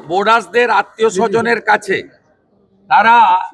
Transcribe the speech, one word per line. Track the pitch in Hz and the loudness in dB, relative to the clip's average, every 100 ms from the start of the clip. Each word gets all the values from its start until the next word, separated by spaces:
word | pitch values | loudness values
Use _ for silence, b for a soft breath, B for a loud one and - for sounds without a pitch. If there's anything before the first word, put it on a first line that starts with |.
| 143 | -6
বোর্ডার্সদের | 185 202 233 - 233 240 202 | -4 0 0 0 -2 0 -2
আত্মীয় | - - 220 180 | -4 -4 -2 0
স্বজনের | 220 226 226 233 - | -2 -2 -2 -4 -2
কাছে | 208 - 147 - _ _ _ _ _ _ _ _ | -2 -2 -8 -8 _ _ _ _ _ _ _ _
তারা | 170 220 233 214 - - | 2 4 4 4 2 -2